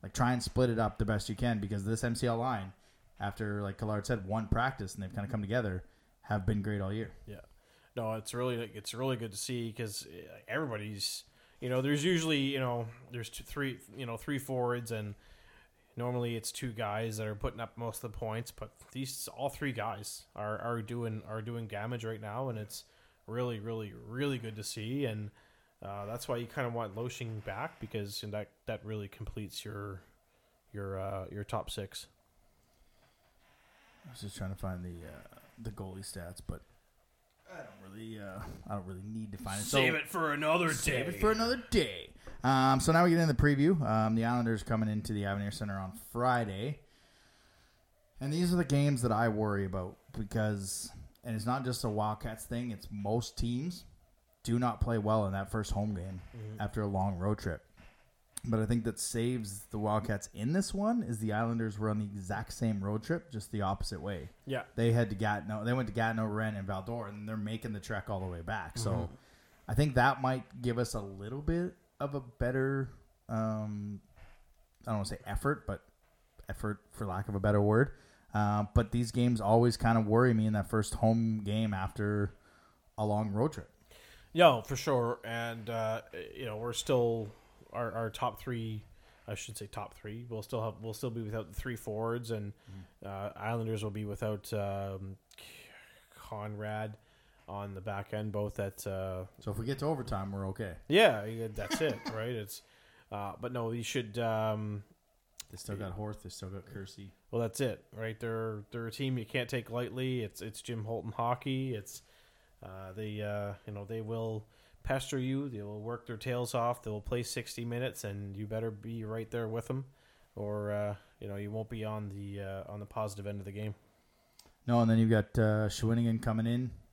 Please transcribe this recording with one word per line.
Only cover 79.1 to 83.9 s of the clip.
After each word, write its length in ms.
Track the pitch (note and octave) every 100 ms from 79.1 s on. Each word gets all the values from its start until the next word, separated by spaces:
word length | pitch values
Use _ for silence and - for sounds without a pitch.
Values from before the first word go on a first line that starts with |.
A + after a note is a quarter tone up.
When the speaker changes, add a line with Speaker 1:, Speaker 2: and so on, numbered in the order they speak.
Speaker 1:
games 300 | B2 A#2+ A#2
always 340 | G2+ A#2 A#2+ A2+
kinda 240 | A#2 A2+
worry 340 | G#2+ A2+ B2+
me 120 | A2+ G#2+
in 80 |
that 160 | G#2+ F#2+
first 240 | A2 G2+
home 480 | - A2+ A2+ A2+ A2
game 300 | G2+ G#2+ A2
after 600 | G2 F#2+ - G#2 G#2 G2+ - - - - _ _ -
a 80 | G#2+
long 260 | G#2 A2
road 200 | G2+ C#3+
trip. 180 | - - _ _